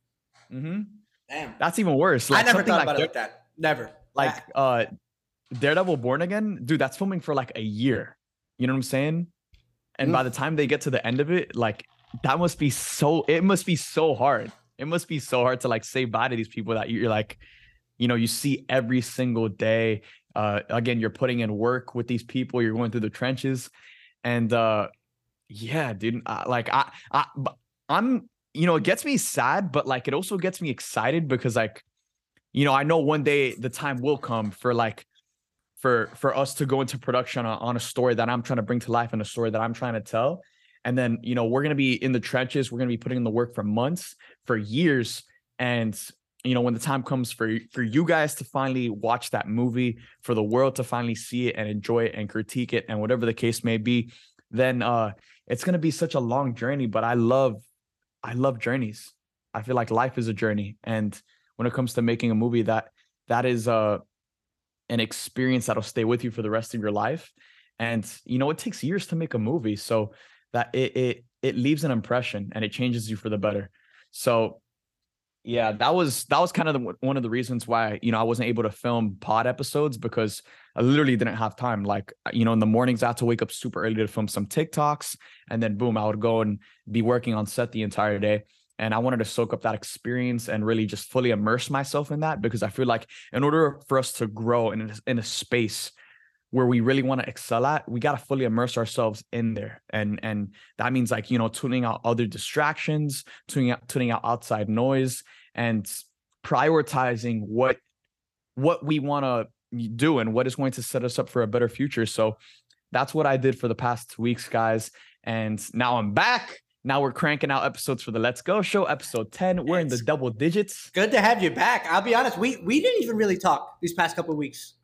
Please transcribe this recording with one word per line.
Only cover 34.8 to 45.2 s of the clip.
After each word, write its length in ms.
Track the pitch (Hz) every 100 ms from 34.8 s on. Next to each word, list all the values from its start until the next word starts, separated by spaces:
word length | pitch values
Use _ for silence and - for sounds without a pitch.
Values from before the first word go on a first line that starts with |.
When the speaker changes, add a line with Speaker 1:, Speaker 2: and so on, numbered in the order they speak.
| 113 104 - _ _ _ _ _ _ _
Speaker 1:
for, 300 | 131 120 107 -
for 200 | 139 135
us 200 | 135 -
to 100 | 139
go 160 | 135
into 160 | 131 127
production 480 | - 123 123 131 117
on, 140 | 110
on 180 | 117 120
a 20 |
story 360 | - - 123 117
that 120 | 117
I'm 140 | 123
trying 160 | 117 123
to 60 |
bring 160 | 104 123
to 120 | 117
life 220 | 117 117
and 80 | 110
a 40 | 104
story 260 | - 113
that 100 | 110
I'm 120 | 113 117
trying 180 | 123
to 80 | 113
tell. 400 | - 113 131 180 - _ _ _
And 140 | 120 127
then, 220 | 123 113
you 140 | 117 123
know, 100 | 113
we're 160 | 131
gonna 140 | 147 143
be 180 | 135
in 200 | 120 131
the 60 | 127
trenches. 520 | - 131 127 143 123
We're 80 | 120
gonna 100 | 127
be 80 | 117
putting 200 | - 127
in 60 |
the 60 | 117
work 240 | 110 120
for 80 | -
months, 540 | 104 107 131 175 - - - _ -
for 100 | 117
years. 640 | 104 123 170 131 113 -